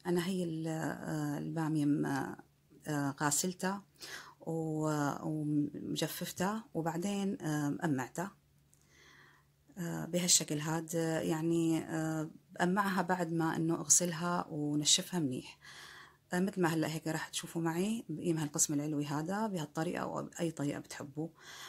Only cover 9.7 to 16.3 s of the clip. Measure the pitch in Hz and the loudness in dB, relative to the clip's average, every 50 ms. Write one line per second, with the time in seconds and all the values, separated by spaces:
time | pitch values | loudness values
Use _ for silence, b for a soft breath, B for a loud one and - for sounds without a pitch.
9.7 | 285 196 170 170 165 160 156 160 170 175 175 175 - - 160 - 156 147 147 160 | -10 -8 -6 -4 -4 -4 -4 0 0 2 4 6 6 6 6 2 -2 -2 0 0
10.7 | 156 165 165 160 165 165 165 160 160 160 - - 165 160 160 165 170 165 165 165 | 0 0 -2 -2 -2 0 2 2 2 2 2 2 2 2 2 4 4 4 4 4
11.7 | 160 156 - - 165 160 160 160 160 160 156 160 - - _ - - - 180 180 | 4 2 0 -2 -2 -2 0 0 0 -2 -2 -4 -8 -16 _ -10 -2 2 2 4
12.7 | 185 208 202 196 185 190 175 175 185 180 175 165 170 165 160 160 160 165 160 160 | 4 4 2 2 2 2 2 2 2 0 0 0 2 2 2 2 2 2 2 2
13.7 | 165 - - - - - 175 175 165 156 175 175 175 175 - - 160 151 147 147 | 2 0 4 4 4 4 4 2 0 0 0 0 0 0 -2 -2 -4 -2 -2 0
14.7 | 147 147 151 - - - 185 - - 180 156 131 127 - - - - B B B | 2 2 4 6 4 4 4 0 0 0 0 0 -2 -4 -6 -10 -14 B B B
15.7 | B B B B B B B B B B B - | B B B B B B B B B B B -2